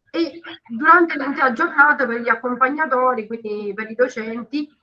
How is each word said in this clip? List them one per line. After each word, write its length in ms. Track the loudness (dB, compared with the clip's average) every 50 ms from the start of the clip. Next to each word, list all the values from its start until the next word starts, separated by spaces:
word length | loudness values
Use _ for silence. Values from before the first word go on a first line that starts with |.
| _ _
e 300 | -4 -4 -2 -4 -6 -10 -18 -18 -18 -18 _ -12
durante 480 | -8 2 6 6 8 8 6 2 0
l'intera 340 | -4 -6 -4 0 0 2 2
giornata 540 | 2 0 -2 0 4 4 4 4 4 2 0
per 160 | -2 -2 -2
gli 80 | -2 -2
accompagnatori, 1000 | -2 -2 -2 -4 -2 0 0 0 0 -2 -2 0 0 2 2 2 0 -2 -4
quindi 460 | -8 -10 -10 -8 -8 -8 -6 -6 -8 -8
per 160 | -8 -10 -6
i 40 | -2
docenti, 800 | 0 -2 0 -2 -6 -8 -8 -8 -10 -8 -6 -6 -6 -6 -8 _ _